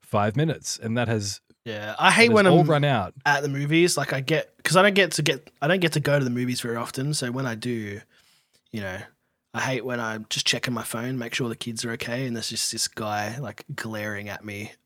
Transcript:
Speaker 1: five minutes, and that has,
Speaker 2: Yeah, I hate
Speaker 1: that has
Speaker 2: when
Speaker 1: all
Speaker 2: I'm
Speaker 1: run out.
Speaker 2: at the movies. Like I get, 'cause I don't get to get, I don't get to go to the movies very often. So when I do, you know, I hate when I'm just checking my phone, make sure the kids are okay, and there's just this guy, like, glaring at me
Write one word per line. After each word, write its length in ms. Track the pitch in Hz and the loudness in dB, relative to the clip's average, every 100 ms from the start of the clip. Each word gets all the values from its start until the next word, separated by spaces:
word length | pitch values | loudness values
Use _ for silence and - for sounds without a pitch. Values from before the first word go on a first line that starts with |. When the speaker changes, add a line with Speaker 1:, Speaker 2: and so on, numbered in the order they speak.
Speaker 1:
five 360 | _ 107 104 113 | _ 0 2 2
minutes, 420 | 160 - - - | 0 -2 -6 -6
and 180 | 110 117 | -4 -2
that 120 | 120 | 0
has, 320 | 110 101 - _ _ - | 0 -2 -8 _ _ -12
Speaker 2:
Yeah, 280 | 104 104 - | -10 -8 2
I 120 | 175 | 4
hate 160 | 196 233 | 6 6
Speaker 1:
that 20 | |
has 40 | |
Speaker 2:
when 120 | 214 196 | 8 8
Speaker 1:
all 140 | 170 | 8
Speaker 2:
I'm 100 | 156 | 6
Speaker 1:
run 140 | 151 | 4
out. 280 | 143 123 90 - - | 4 2 0 -2 0
Speaker 2:
at 160 | 143 | 2
the 60 | 143 | 0
movies. 480 | 139 143 160 175 170 | -2 0 4 4 2
Like 140 | - | -2
I 60 | 131 | -4
get, 340 | 131 156 - _ | 0 -2 -2 _
'cause 140 | - 170 | 2 6
I 60 | |
don't 120 | 202 | 6
get 160 | 196 180 | 6 2
to 100 | - | 2
get, 280 | 151 135 - - | 0 0 -6 -4
I 60 | 143 | 0
don't 140 | 190 | 2
get 120 | 170 | 2
to 80 | 156 | 0
go 180 | 147 143 | 2 2
to 60 | |
the 60 | 131 | 2
movies 300 | 120 123 123 | -2 -2 -4
very 160 | 120 117 | -4 -4
often. 360 | 117 - 139 | -6 -6 -4
So 180 | 151 123 | -2 -4
when 120 | 127 | -4
I 100 | 131 113 | -4 -4
do, 440 | 123 117 104 101 - _ _ _ _ _ _ | -4 -4 -6 -10 -14 _ _ _ _ _ _
you 100 | 220 | -10
know, 180 | 196 185 214 _ _ _ _ | -8 -8 -12 _ _ _ _
I 80 | 113 | -6
hate 240 | 131 131 | -4 -2
when 140 | 123 120 | -4 -4
I'm 260 | 113 110 110 | -4 -6 -6
just 160 | - - | -4 0
checking 260 | 147 - | -2 -2
my 80 | 117 | -4
phone, 340 | 110 117 123 131 | -4 -6 -6 -6
make 160 | 113 | -6
sure 140 | - 120 | -4 -4
the 80 | 113 | -6
kids 280 | - 110 | -8 -6
are 60 | 120 | -6
okay, 340 | 117 - 117 131 | -6 -6 -4 -4
and 80 | 117 | -4
there's 120 | 110 | -6
just 220 | 113 - | -4 -4
this 160 | 113 - | -4 -6
guy, 480 | - 110 104 104 120 | -4 -4 -2 -4 -6
like, 260 | 127 104 - | -10 -12 -12
glaring 540 | 147 113 110 107 104 104 | -10 -8 -6 -6 -6 -8
at 160 | 98 | -10
me 280 | 107 101 98 - | -10 -10 -12 -16